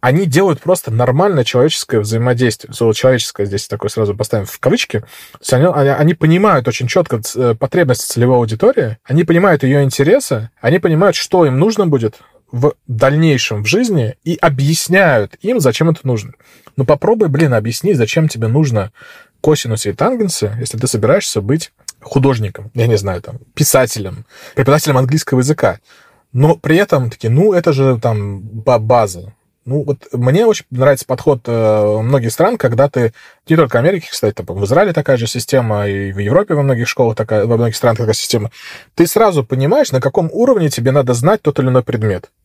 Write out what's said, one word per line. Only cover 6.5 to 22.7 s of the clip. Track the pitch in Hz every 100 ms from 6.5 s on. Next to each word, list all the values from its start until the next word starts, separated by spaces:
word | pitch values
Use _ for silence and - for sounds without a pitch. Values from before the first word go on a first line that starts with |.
| 156 123
очень | - 123
четко | 185 165 120
ц-, | 107 113
э, | 123 113
потребности | 135 180 151 123 -
целевой | - 120 123
аудитории, | 117 110 220 277 120 110 _
они | 139
понимают | 175 170 196 156
ее | 131 143
интересы, | 135 - 143 262 - 113 110 _
они | 117 170
понимают, | 202 156 196 165
что | - 185 160
им | 131
нужно | 196 214 185
будет | 139 110 - _ _ _
в | 120 143 - -
дальнейшем | 113 135 147 165 135 - 107
в | 104
жизни, | 175 247 180 113 - 160
и | 170
объясняют | 165 135 139 165 - 185 180 123 101 -
им, | 196 247
зачем | 139 113 165
это | 160
нужно. | 131 117 101 - _ _ - -
Ну |
попробуй, | 123 147 - 226 190
блин, | 139 160
объясни, | 117 107 117 190
зачем | 165 113 - 156
тебе | 117 113
нужно | 123 151 113 98 _ - - _ _
косинусы | - 151 117 110 208
и |
тангенсы, | - 190 254 208 - 104 113
если | 117 113
ты | 127
собираешься | 113 110 180 - 113
быть | 98 156 - _ - -
художником, | - 139 135 120 104 - 101